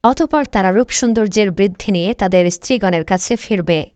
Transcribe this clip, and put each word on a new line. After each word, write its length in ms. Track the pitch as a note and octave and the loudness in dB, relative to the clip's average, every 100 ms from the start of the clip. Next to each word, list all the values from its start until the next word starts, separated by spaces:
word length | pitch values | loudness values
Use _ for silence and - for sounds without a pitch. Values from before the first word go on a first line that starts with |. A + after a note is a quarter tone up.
অতঃপর 400 | A#3 C4 D#4+ D4+ | 2 2 0 0
তারা 280 | C#4+ G#3+ F#3+ | 0 0 2
রূপ 160 | G3 B3 | 2 0
সৌন্দর্যের 600 | - A#3+ A3+ G#3+ G#3+ G3+ | 0 0 0 0 2 0
বৃদ্ধি 420 | E3 G3 F#3 - | 0 -2 -2 -2
নিয়ে 220 | F3+ F3 | -2 -2
তাদের 360 | E3+ F#3+ F#3 F3 | -2 2 2 2
স্ত্রীগণের 540 | - - B3 G3 E3+ | -2 -4 -2 0 -2
কাছে 320 | D#3+ F#3 - A#3+ | -2 -4 -2 -6
ফিরবে। 500 | - G#3 E3+ D#3+ - | -2 -4 0 -2 -2